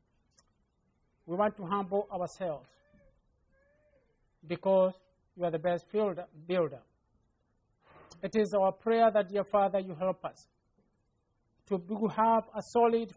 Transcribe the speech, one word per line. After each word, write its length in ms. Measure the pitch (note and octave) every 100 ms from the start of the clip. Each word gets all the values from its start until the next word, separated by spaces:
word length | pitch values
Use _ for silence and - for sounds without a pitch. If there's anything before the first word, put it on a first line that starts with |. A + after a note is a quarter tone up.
| _ _ _ _ _ _ _ _ _ _ _ _
we 100 | -
want 220 | F3 G#3 G3+
to 80 |
humble 420 | F3 G3+ G3 G3+ G3+
ourselves 560 | F#3+ F3 - F#3 C#3+ - _ _ _ _ _ _ _ _ C5+ C#5 _ _ _ _ _ _ _ D#3
because 460 | F3 G3 F#3+ F#3 F#3 _ _ _
you 100 | -
are 60 | F3
the 80 | D#3+
best 280 | F3 F3 -
builder, 360 | G#3 G#3 E3+ F3 D#3 E3
builder. 340 | F3+ D#3+ C3 - _ _ _ _ _ _ _ _ _ _ - - -
It 140 | F#3+ A3
is 180 | G#3
our 160 | G#3 F#3+
prayer 400 | F#3+ - A3+ A3+
that, 160 | G#3 F#3+
dear 140 | G3+
Father, 380 | F#3+ G#3 G3 G3
you 160 | F#3+ D#3
help 260 | F#3 F3+
us 220 | D#3 - - _ _ _ _ _ _ _ _ _ _ _ -
to 100 | G3
be, 160 | F3 G#3+ G#3+ -
have 280 | A3+ A3+ G#3+
a 80 | A3 -
solid 400 | A#3 A#3 A#3 A3+